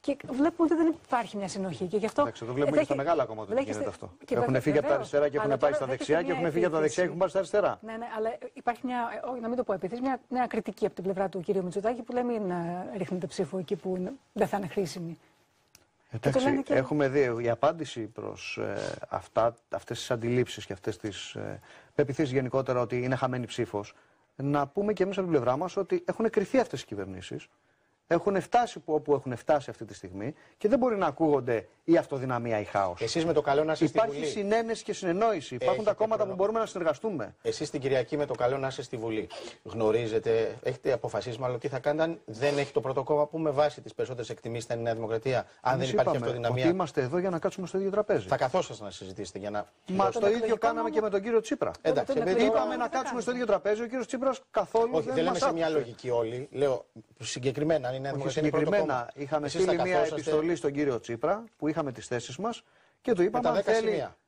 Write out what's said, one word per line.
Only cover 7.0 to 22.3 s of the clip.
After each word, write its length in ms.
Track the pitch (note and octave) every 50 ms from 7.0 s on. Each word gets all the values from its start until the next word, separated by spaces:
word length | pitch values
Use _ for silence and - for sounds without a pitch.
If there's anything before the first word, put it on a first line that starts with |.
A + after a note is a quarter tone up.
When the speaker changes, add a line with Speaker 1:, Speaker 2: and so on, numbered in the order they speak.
| F3+
Speaker 2:
και 60 | F3
έχουν 100 | - E3+
πάει 80 | F#3 F#3
στα 100 | - F#3+
αριστερά. 400 | F#3+ E3 - G#3 F#3+ D3 A2+ - -
Speaker 1:
Ναι, 100 | A3 A3+
ναι, 100 | A3+ A#3 A#3+ -
αλλά 120 | A3 A3 A3+ A#3+ - - B3 _
υπάρχει 280 | C4+ - - A#3+ - -
μια, 140 | B3+ B3 B3 A#3 - - A3+ -
ε, 40 | B3
όχι, 100 | B3+ B3+
να 80 | A3+ A3+
μην 80 | A#3+
το 80 | B3 A#3+
πω 80 | - G3+
επίθεση, 280 | F#3 - F#3 G3 A#3+
μια, 200 | B3+ C#4 C4 A#3+ _ _
μια 180 | B3+ B3+ B3
κριτική 380 | A3 - A3 G3 - F#3+ - -
από 80 | F#3 -
την 100 | - F3
πλευρά 240 | F#3+ G3 F3+ G3 F#3+
του 120 | - F#3+
κυρίου 220 | E3 - G3+ F#3+ F#3
Μητσοτάκη 380 | F3+ E3 G3+ F#3+ A3 B3+ A#3 A#3
που 100 | - B3
λέει: 100 | B3 B3
«Μην, 280 | A#3+ A#3+ A3 G#3 F#3
ε, 400 | F3+ F3 E3+ E3+ F3 F3+ F#3 - -
ρίχνετε 300 | G3+ F#3 - F#3+ F3+ E3
ψήφο 320 | F3 - - F#3+ D3 - F#3+
εκεί 180 | F3+ - G#3
που 200 | F3 - F#3+ F#3
είναι, 160 | F#3 F3+ G3 C4+ - _ _ _
δεν 140 | G#3+ G#3+
θα 100 | - -
είναι 100 | G3+ G3
χρήσιμη». 520 | F3 - G#3 G3 E3 - F#3 E3+ E3 E3 - _ _ _ _ _ _ _ _ _ _ _ - _ _ _ _ _ _
Και 80 | - A2+
το 100 | - C#3+
Speaker 2:
Εντάξει, 200 | C#3 C4 B3+ C#4
Speaker 1:
λένε 140 | C#4+ C4+ C4+
και 120 | - D4
Speaker 2:
έχουμε 340 | - C3 - D#3 D3+ C#3+ C3+
δει, 360 | B2+ D3 C#3 B2 - - A#2+
η 40 | A#2
απάντηση 500 | A#2 - - D3 E3 E3 D#3 C3 - A#2+
προς, 560 | A2 G#2+ - - G#2+ G#2 G#2 G2+ - - -
ε, 200 | A2 G#2+ G#2 - - G1+ - G1+ - - -
αυτά, 460 | - F#2+ - - _ A2+ A2 A#2 A#2 - _ _
αυτές 280 | - A#2 - - B2 A2+
τις 120 | - -
αντιλήψεις 560 | C3 A2+ A2 A#2 B2 B2+ B2 A#2+ - - G2+
και 60 | - G2
αυτές 240 | - - A2 G#2
τις, 380 | - - G#2+ F#2+ - - - -
ε, 260 | A2 G#2 G#2 G2+ G2 - - - - - _ _
πεποιθήσεις 380 | - D3 C3 - - D#3+ C3+